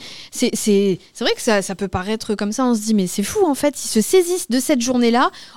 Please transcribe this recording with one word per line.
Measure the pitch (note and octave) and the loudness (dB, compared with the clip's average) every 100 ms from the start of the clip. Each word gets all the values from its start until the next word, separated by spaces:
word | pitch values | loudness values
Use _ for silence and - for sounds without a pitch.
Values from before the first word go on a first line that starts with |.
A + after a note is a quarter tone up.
| - - - | 0 -18 -14
C'est, | - B3 | -4 -2
c'est, | - G#3+ G3 G3+ F3+ - | 0 2 2 2 0 -6
c'est | - C4 | -6 -4
vrai | A#4 | -2
que | |
ça, | - G3+ | 0 0
ça | F#3+ F#3 | 0 -6
peut | G3 | -6
paraître | F#3+ F#3 A3+ - G3+ | -6 -4 -6 -4 -4
comme | G#3 | -4
ça, | G#3+ B3+ | 0 0
on | |
se | A3+ | 0
dit, « | G#3+ G#3+ | 2 0
Mais | F3+ | 0
c'est | - | -2
fou, | G3+ G#4+ F4+ | -4 0 2
en | |
fait, | C4 D4 - | 2 0 -2
ils | - | -2
se | A3+ | 0
saisissent | - F#4 F4 F4+ - | 2 4 2 0 -2
de | B3 | -2
cette | B3+ C4+ | 0 0
journée-là, | A#3 B3 A#3 A#3 E4+ - - | 0 2 2 4 2 -2 -18